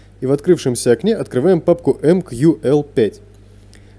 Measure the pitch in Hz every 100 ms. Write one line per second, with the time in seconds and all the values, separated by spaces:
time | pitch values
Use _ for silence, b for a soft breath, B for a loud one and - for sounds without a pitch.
0 | b - 131 143 180 170 135 120 127 117
1 | 202 214 135 123 156 175 - 175 - -
2 | 143 185 - 117 160 139 117 147 147 -
3 | 104 - - - b b b b b